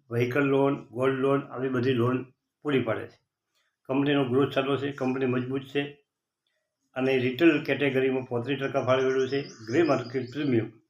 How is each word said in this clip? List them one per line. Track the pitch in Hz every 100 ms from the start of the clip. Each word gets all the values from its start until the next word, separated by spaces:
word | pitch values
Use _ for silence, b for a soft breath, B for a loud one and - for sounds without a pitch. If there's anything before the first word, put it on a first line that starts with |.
| _
વ્હીકલ | 117 123 147
લોન, | 139 135 139 139 -
ગોલ્ડ | 110 131 135
લોન, | 135 139 -
આવી | 123 131
બધી | 123 123
લોન | 123 120 127 - _ _ _
પૂરી | 147 135
પાડે | 113 101 98
છે. | - _ _ _ _ _ _
કંપનીનો | - 143 139 143 131
ગ્રોથ | 127 139
સારો | 147 135 131
છે, | 143
કંપની | 139 131 131 131
મજબૂત | 123 123 135
છે | 135 143 143 - _ _ _ _ _ _ _ _ _
અને | 131 131 135
રિટેલ | 123 123 165 147
કેટેગરીમાં | - 135 143 127 131 131 131
પોત્રીસ | 120 123 131
ટકા | 135 139 120
ફાળવેલું | 131 131 131 127
છે. | 139
ગ્રે | 143 - 110 135
માર્કેટ | 160 127 120 131 117
પ્રીમિયમ | 143 147 117 101 - _